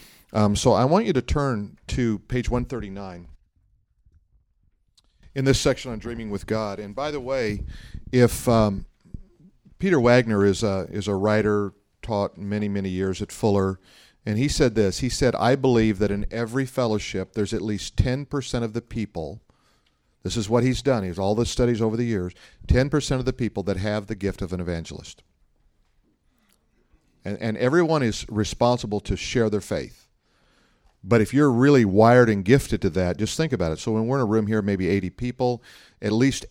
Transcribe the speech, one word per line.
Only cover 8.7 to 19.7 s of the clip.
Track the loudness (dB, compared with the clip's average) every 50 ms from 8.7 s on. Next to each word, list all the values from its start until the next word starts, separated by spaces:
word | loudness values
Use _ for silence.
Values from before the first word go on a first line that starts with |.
| 0 -4 -8 -14 _ _ _ -16 -16 -16 -16 _ _ _ -20 -20 _ _ _ -20 _ -4
Peter | 0 2 2 4
Wagner | 6 6 6 6 4 4 2 4 4
is | 4 4 2
a, | 0 -2 -2 -2 -4 -6
is | -6 -6 -4
a | -2 -2
writer, | 0 2 2 2 2 2 2 2 0 0 -2 -8 _ _ _ _ _ -8
taught | -4 -2 -2 -2 -2 -4
many, | -8 -8 -6 -4 -4 -4 -2
many | -4 -4 -4 -4
years | -2 -2 -2 -2 -2 -4 -8
at | -10
Fuller, | -8 -2 0 2 2 2 2 0 -2 -6 _ _ _ -20 -20 _ _ _ -6
and | -4 -2
he | 0 0
said | 0 2 2 2 2 4
this. | 2 0 0 0 -2
He | -4 -4
said, | -2 0 0 0 0
"I | 2 2 2 2
believe | 2 2 2 4 4 4 2 2
that | 0 0 -2
in | -2 -2 -6 -6
every | -6 -6 -6 -4 -4 -4 -4
fellowship, | -4 -2 -2 0 0 0 -2 -4 -4 -6 -6 -6 -6 -4
there's | -4 -4 -2 -2
at | -4 -4
least | -4 -6 -6 -6 -6 0
ten | 0 0 2 0 -4 -4
percent | -6 -6 -6 -6 -4 -4 -4 -4
of | -4 -6
the | -8 -10
people," | -8 -8 -6 -6 -6 -6 -8 -10 -10 -10 -14 _ _ _ _ _ _